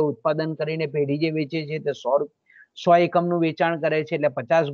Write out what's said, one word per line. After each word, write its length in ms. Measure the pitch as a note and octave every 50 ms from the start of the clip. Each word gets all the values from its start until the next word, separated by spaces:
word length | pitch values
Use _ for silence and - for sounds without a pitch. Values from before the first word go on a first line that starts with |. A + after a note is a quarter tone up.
| D#3 D3
ઉત્પાદન 460 | C#3+ - - D#3+ D3+ D#3 D#3 D#3+ D#3
કરીને 320 | - D#3 D#3 D#3+ D#3+ D#3+
પેઢી 340 | D3 C#3 D3+ C#3+ C#3 C#3+ D3+
જે 80 | E3 D#3+
વેચે 300 | D#3 D#3+ D3+ C3+ E3 E3 D#3
છે 120 | C#3+ D#3 D#3
તે 140 | C#3+ D3 C3+
સો, 200 | - - A#2+ C3+ C#3+ D3+ - _ _ _ _ _ - - _ _
સો 160 | - - F3+ E3+
એકમનું 480 | F3 F3 E3 E3+ F3 F3 F3 F3 F3 E3
વેચાણ 360 | D#3+ D3+ - F3+ E3 E3+ D3+
કરે 180 | D3+ D#3 D#3 D#3 D3+
છે 100 | D#3 E3+
એટલે 140 | D3 D3 D3
પચાસ 360 | C3+ C3+ B2+ A#2 E3 E3 D#3 C#3+